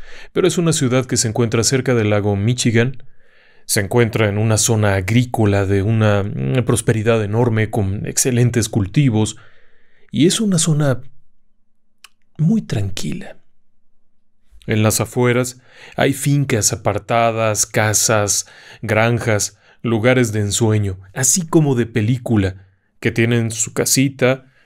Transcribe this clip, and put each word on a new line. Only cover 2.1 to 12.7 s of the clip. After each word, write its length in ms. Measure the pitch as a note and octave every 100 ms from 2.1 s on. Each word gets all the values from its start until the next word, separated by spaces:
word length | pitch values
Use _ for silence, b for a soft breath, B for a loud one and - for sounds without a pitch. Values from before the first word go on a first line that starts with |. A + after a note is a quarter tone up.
lago 240 | G#2 G2+ G2+
Michigan. 680 | G#2 B2 B2 A2+ A#2+ - b b b b b b b
Se 160 | A2+
encuentra 480 | G2 A#2+ A2+ G#2+ G#2+
en 80 | G2+
una 200 | A2 A2
zona 360 | - A2 G#2 G2
agrícola 720 | F#2+ A#2 A#2+ - G#2+ G2+ F#2+
de 160 | G2
una, 400 | G2 A2 A2 G2+
una 420 | G2+ C3 C3+ C3
prosperidad 600 | - A#2+ - A2 G#2+ A2+
enorme 460 | G2+ A2 A#2+ A2 G#2+
con 360 | A#2 G2 G2+ -
excelentes 640 | - C3+ A#2+ A#2+ A#2+ G#2
cultivos, 680 | A2+ F#2+ D3+ C#3 G#2+ G#2+ - b b b b b b b
y 160 | A#2 E3
es 120 | -
una 180 | G#3+ F3
zona 440 | E3 D3 D3 B2 - - - - - _ _ _ _ _ - _ _ -
muy 240 | D#3 A3
tranquila. 760 | -